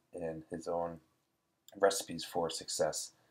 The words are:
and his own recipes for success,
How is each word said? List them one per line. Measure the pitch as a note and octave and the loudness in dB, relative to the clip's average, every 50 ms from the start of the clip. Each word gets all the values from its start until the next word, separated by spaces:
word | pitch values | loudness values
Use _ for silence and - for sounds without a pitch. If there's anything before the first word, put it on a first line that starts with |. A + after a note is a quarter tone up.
| _ _ - | _ _ -10
and | F2 E2+ E2 D#2+ D#2+ D#2 - | -6 -4 -4 -4 -6 -8 -8
his | F2+ E2 E2 F2 | -8 -6 -4 -2
own | E2+ E2+ E2+ E2+ E2+ D#2+ - _ _ _ _ _ _ _ _ _ _ _ _ - - | -2 0 0 -2 -4 -8 -14 _ _ _ _ _ _ _ _ _ _ _ _ -18 0
recipes | G2+ G2 G2 - - - - F2 E2 - | 6 6 6 6 4 -2 -4 -6 -6 -6
for | - - F#2 E2+ D#2+ | -4 -2 0 0 0
success, | - - E2+ - - - E2+ D#2 D#2 - - - - _ _ _ | -2 -4 -6 -4 0 2 2 2 2 0 -4 -8 -10 _ _ _